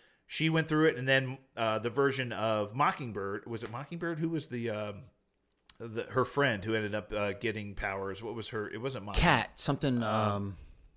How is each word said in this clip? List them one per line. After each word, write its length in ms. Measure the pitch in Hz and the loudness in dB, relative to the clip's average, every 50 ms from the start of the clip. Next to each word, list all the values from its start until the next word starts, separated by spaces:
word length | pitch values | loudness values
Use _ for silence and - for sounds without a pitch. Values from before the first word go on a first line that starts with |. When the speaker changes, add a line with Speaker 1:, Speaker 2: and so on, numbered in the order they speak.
| _ _ _ _ _ - | _ _ _ _ _ -8
Speaker 1:
she 160 | - - 160 | -4 0 2
went 220 | 160 160 160 156 160 | 2 4 2 2 2
through 160 | 156 156 156 156 | 4 6 6 6
it, 60 | - | 4
and 120 | 127 127 | 2 4
then, 320 | 135 135 135 131 127 131 131 - _ - | 4 4 4 4 0 -6 -8 -12 _ -4
uh, 220 | 117 117 110 110 110 | 0 2 2 2 2
the 100 | 107 120 | 0 0
version 420 | 107 139 139 139 123 131 127 120 | 2 4 4 4 4 2 -2 -2
of 440 | 107 92 107 113 110 107 104 101 110 | -2 0 2 2 2 2 0 0 0
Mockingbird, 720 | 139 175 185 - - 139 117 101 104 98 98 101 110 - | 2 2 2 2 0 -4 -6 -4 -4 -4 -4 -4 -6 -6
was 160 | 117 117 104 117 | -6 -8 -6 -6
it 80 | 113 | -8
Mockingbird? 480 | 113 123 147 - 170 170 175 170 170 156 | -8 -10 -10 -10 -8 -4 -4 -4 -2 0
Who 100 | 165 165 | -2 0
was 160 | 165 156 - | 0 -2 -4
the, 240 | - 123 120 117 113 | -4 -6 -4 -2 -2
um, 260 | 104 107 107 104 101 98 - - _ _ _ _ _ _ _ _ _ _ _ - - - | -2 -2 -4 -6 -6 -10 -14 -18 _ _ _ _ _ _ _ _ _ _ _ -20 -16 -14
the, 240 | 113 117 107 113 - - | -12 -8 -6 -6 -4 -2
her 120 | - 131 123 | 2 2 2
friend 400 | - - 139 143 131 110 98 90 | 2 2 2 4 4 2 0 0
who 120 | 110 113 | 0 0
ended 180 | 110 107 101 107 | 0 0 0 -2
up, 180 | 107 101 - | -4 -4 -2
uh, 220 | 104 104 101 101 95 | -2 0 0 0 0
getting 400 | - - 113 101 107 101 101 98 | 0 -2 -2 -2 -2 -4 -8 -6
powers? 480 | - 107 101 98 98 98 98 95 95 | -4 -4 -2 -2 -2 -4 -4 -6 -6
What 140 | 113 107 117 | -6 -8 -6
was 140 | 117 101 - | -6 -6 -4
her? 200 | 113 107 104 - | -4 -4 -4 -4
It 100 | - 110 | -6 -6
wasn't 260 | 120 139 120 110 98 | -6 -4 -6 -6 -6
Mockingbird. 180 | 104 98 - 165 | -4 0 2 4
Speaker 2:
Cat, 280 | 175 143 117 104 - - | 4 4 4 2 -2 -6
something, 480 | - - 151 139 - - 139 123 120 113 | -4 0 0 0 2 2 2 2 2 2
Speaker 1:
Um, 280 | 107 107 110 107 104 | 2 2 2 2 2
Speaker 2:
um, 260 | 101 101 101 98 95 - - - - - - - _ | 2 0 -2 -4 -8 -10 -14 -18 -20 -20 -20 -20 _